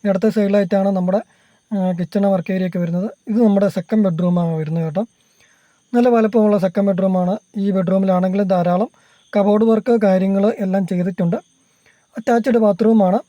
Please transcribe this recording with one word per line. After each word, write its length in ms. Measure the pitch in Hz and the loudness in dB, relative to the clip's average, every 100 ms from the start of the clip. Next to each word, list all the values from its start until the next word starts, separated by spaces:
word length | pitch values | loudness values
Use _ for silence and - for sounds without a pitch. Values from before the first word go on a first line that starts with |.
ഈ 40 | 208 | 0
അടുത്ത 200 | 190 220 | 0 0
സൈഡിലായിട്ടാണ് 640 | 214 202 202 196 196 196 | 0 0 0 0 0 0
നമ്മുടെ, 300 | 190 180 196 - _ _ _ _ | 0 -2 -2 -4 _ _ _ _
ആ, 80 | 202 185 | -4 -2
കിച്ചണ്, 340 | 175 175 202 196 | -4 -4 -2 0
വർക്ക് 260 | 190 170 | 0 -2
ഏരിയ 160 | 190 185 | -4 -4
ഒക്കെ 80 | 180 | -4
വരുന്നത്. 300 | 175 175 196 - - | -4 -4 -6 -10 -4
ഇത് 120 | 220 | 0
നമ്മുടെ 280 | 226 196 196 | 2 2 0
സെക്കൻഡ് 340 | 190 175 220 | -2 -2 0
ബെഡ്റൂമാണ് 500 | 196 160 175 175 170 160 | 0 0 0 0 -2 -4
വരുന്നത് 280 | 151 165 160 | -4 -4 -4
കേട്ടോ. 180 | 156 233 _ _ _ _ _ _ _ _ | -4 -6 _ _ _ _ _ _ _ _
നല്ല 160 | 240 247 | 0 2
വലിപ്പമുള്ള 480 | 233 220 226 214 202 | 2 2 2 2 2
സെക്കൻഡ് 300 | 185 202 202 | 0 0 -2
ബെഡ്റൂമാണ്. 440 | 185 190 185 180 208 _ 208 | 0 0 0 0 -4 _ -6
ഈ 100 | 196 | -2
ബെഡ്റൂമിലാണെങ്കിൽ 720 | 190 180 190 190 180 185 196 | -2 0 0 2 0 0 -2
ധാരാളം 460 | 196 185 175 180 247 _ _ _ _ | 0 0 0 0 -2 _ _ _ _
കബോർഡ് 320 | 208 202 208 | 0 2 2
വർക്ക് 300 | 226 220 220 233 | 2 0 2 2
കാര്യങ്ങൾ 440 | 202 190 190 196 208 - | 2 2 0 0 0 -2
എല്ലാം 240 | 190 190 185 | -2 -2 -2
ചെയ്തിട്ടുണ്ട്. 520 | 180 180 185 170 220 _ _ _ _ _ _ _ - | -2 -4 -2 -2 -2 _ _ _ _ _ _ _ -8
അറ്റാച്ച്ഡ് 440 | 226 240 247 233 | 0 0 2 2
ബാത്റൂമാണ്. 560 | 214 190 220 226 185 208 | 2 2 2 4 2 0